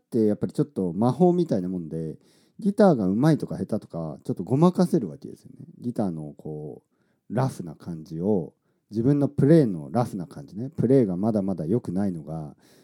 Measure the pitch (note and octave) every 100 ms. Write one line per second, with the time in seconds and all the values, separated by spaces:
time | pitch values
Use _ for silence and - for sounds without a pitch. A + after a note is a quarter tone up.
0 | _ A#2 G#2+ G#2 G2 - C#3+ - F2+ E2+
1 | A#2+ C3 F3+ F3 E3+ A2+ F2+ F#2 D#2+ D#2+
2 | D#2+ - _ _ _ - G3 G3+ G3+ B2+
3 | F#2 G#2 D#3 D3 - F2 F#2+ G#2+ - E2+
4 | D#2+ - - B2 F2+ C3 F3+ F3+ F3+ E3
5 | F#2+ C#2 - - - - - - A#2+ A#2
6 | G2 D#2+ D2+ C#2+ D#2 D2+ D2+ A#1+ _ _
7 | _ _ - G#2+ C3 - E2+ - - D#2+
8 | D#2+ D#2+ F#2+ G2+ D2 _ _ _ - G#2
9 | A#2+ D3 C#3+ - C3+ E3 A#2+ E2+ C#2 A2
10 | B2+ G2+ E2 - C#2+ F#2+ C3 - A2+ C3+
11 | G#2 F2 A2 G#2+ F#2+ E2+ D#2 A#2+ - F2+
12 | G2+ E2+ C#2+ D#2+ D2+ - _ _